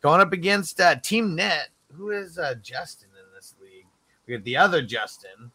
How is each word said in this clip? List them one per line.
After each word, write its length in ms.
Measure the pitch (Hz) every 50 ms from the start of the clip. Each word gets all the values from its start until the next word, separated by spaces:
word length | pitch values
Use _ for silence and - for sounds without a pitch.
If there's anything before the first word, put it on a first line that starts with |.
going 180 | - 143 156 175
up 140 | 196 175 196
against, 460 | 185 165 196 202 202 190 156 - -
uh, 140 | 185 175 151
Team 400 | 127 - - 202 226 233 208 170
Net. 340 | 160 190 208 175 151 143 - _ _ _ _ 139
Who 180 | 156 196 208
is, 260 | 208 202 196 180 165 175
uh, 180 | 165 143 127 113
Justin 480 | 104 - 131 131 175 - - _ _ 98
in 220 | 95 95 95 95 95
this 220 | 98 95 - _ _
league? 240 | 95 95 95 95 92 _ _ _ _ _ _ _ _ -
We 80 | 123
got 80 | 117 95
the 140 | 110 123 139
other 240 | 185 202 175 165
Justin. 720 | 135 104 110 113 110 101 - - - 95 95 101 117 123 _